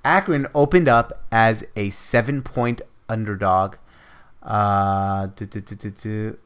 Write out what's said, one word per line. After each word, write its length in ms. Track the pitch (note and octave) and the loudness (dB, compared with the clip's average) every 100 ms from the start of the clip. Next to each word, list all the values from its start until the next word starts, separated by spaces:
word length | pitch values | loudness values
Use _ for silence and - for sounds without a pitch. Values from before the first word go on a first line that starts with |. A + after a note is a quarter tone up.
| C3+ | 2
Akron 420 | F#3 G3 D3+ C#3 D3 | 2 2 -2 0 0
opened 320 | C#3+ F3+ D3+ | 4 4 6
up 340 | A#2 - - - | 4 2 -8 -2
as 360 | A2+ A2+ G#2+ - - | 4 4 2 -6 -6
a 140 | G2+ | -6
seven-point 920 | - - A#2+ A#2 C#3+ B2+ - A#2+ A#2 - - - | -6 0 0 0 -6 -6 -4 -2 -4 -10 -18 -8
underdog. 640 | A2+ G#2+ G2 G2 F#2 G2 - - - - - - - | -6 -4 -2 2 2 0 -6 -20 -20 -20 -20 -20 -20
Uh, 880 | - G#2 G#2 G2+ G2 G2 G2 G2 G2 G2 | -4 0 2 2 2 0 0 -2 -6 -10
do, 100 | G2 | -12
do, 160 | G#2+ | -12
do, 140 | G2+ G2+ | -12 -12
do, 140 | G#2 | -12
do. 460 | G2 G#2+ G#2+ G#2+ - | -10 -8 -6 -6 -10